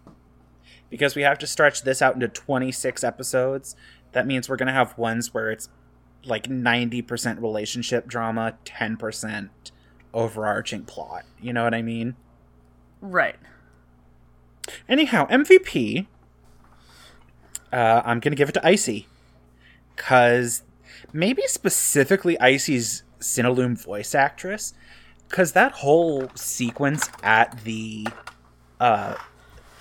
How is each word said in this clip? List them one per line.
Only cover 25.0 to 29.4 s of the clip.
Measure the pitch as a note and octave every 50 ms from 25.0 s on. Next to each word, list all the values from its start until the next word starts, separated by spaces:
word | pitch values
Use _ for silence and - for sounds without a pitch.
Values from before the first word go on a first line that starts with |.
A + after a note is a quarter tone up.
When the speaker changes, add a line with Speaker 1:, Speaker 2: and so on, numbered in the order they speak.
| - - - - - -
Speaker 1:
'Cause | - F#3 F3+ E3 -
that | F3+ A#3 C#4
whole | - - - C#3 D3+ E3+ E3+ E3 D3 C3+ C3 B2+ -
sequence | - - - - - B2+ A#2 - - C#3+ C#3 D3+ D3 - - - - -
at | G#2 A2 A2 A#2 - - A#2 G#2+
the, | A2+ A2 A2 A2 A2 A2 G#2+ G#2+ A2 - - - - - _ _ _ _ _ _ _ _ -
uh, | B2 B2 A2 G2+ G2+ G2+ G#2 - - - _ -